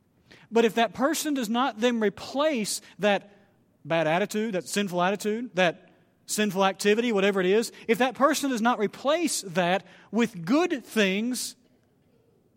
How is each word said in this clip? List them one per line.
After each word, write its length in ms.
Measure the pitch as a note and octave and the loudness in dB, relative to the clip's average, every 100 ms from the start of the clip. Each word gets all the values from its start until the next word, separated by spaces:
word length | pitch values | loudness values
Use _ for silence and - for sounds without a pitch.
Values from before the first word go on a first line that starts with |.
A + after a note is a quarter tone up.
| _ _ _ - - | _ _ _ -20 -2
But 140 | A3 A3+ | 2 2
if 100 | A3+ | 2
that 180 | A3+ | 0
person 400 | - C4+ D#4+ D4+ | 0 -2 0 -2
does 160 | C4+ G#3+ | -4 -2
not 300 | A#3 C4+ G#3+ | 0 -2 0
then 200 | B3 A#3 | 0 2
replace 840 | G#3 - - C4 D#4 C4 G3+ - - - | 0 -2 -6 -2 0 0 -4 -8 -12 -2
that 320 | G3+ G3 - - _ _ _ _ C#3+ | 0 0 -2 -20 _ _ _ _ -4
bad 220 | E3 D#3 | 0 2
attitude, 460 | E3+ G3+ G#3+ A3+ | 0 0 -2 -4
that 140 | F#3 - | -4 -4
sinful 340 | G3+ G3+ F3 | -4 -2 0
attitude, 500 | F3+ G3+ G#3+ A3 B3 | 0 0 -4 -4 -4
that 360 | - F3+ D#3+ - _ _ _ - | 0 0 0 -12 _ _ _ -6
sinful 400 | - G#3+ F#3 F#3+ | -2 -2 2 0
activity, 480 | F#3+ G#3 G#3+ A#3+ | 2 2 2 2
whatever 260 | G3+ G3 G3 | 2 2 2
it 60 | F3+ | 2
is, 260 | G#3+ A#3 - - | 2 0 -6 -2
if 120 | A3 | 0
that 160 | B3+ A3 | 0 2
person 340 | C#4+ C#4+ C#4 | 2 2 -2
does 120 | B3 | 0
not 180 | A#3 A3 | 0 0
replace 640 | G3+ - C4 D#4+ E4 - | -2 -2 0 0 0 -4
that 420 | F#3+ E3 F3 F#3+ - - - | -4 -2 0 0 -4 -18 -6
with 340 | G#3 A#3 F3 E3 | -2 -2 -2 0
good 380 | C#4+ F4+ C#4+ - | 2 2 -2 -2
things, 680 | A3 G3 F#3+ A#3+ B3 - - _ _ _ _ _ _ _ _ _ | 0 2 0 -2 -4 -8 -12 _ _ _ _ _ _ _ _ _